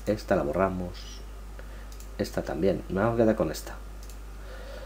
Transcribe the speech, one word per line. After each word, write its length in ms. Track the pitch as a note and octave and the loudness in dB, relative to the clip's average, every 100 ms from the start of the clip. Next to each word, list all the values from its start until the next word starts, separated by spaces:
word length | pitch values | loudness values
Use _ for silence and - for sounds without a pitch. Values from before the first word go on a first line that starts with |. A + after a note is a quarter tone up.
| - | 0
Esta 300 | G#2 - F#2+ | 2 4 4
la 80 | |
borramos. 760 | C#2+ E2+ F#2+ F#2 F2+ - - - - - - - - - - - - - | 4 4 4 2 -4 -6 -10 -10 -12 -12 -12 -12 -12 -12 -12 -12 -6 -4
Esta 240 | G#2 - | -2 -2
también. 400 | - - F#2+ - - | -2 2 2 2 0
Me 120 | F2+ | 2
vamos 140 | A2+ A#2 | 4 6
a 80 | |
quedar 120 | A2 A2 | 6 6
con 160 | - | 2
esta. 220 | - - - - - - - - - - - - - | -2 -8 -10 -12 -12 -12 -12 -12 -12 -12 -10 -10 -10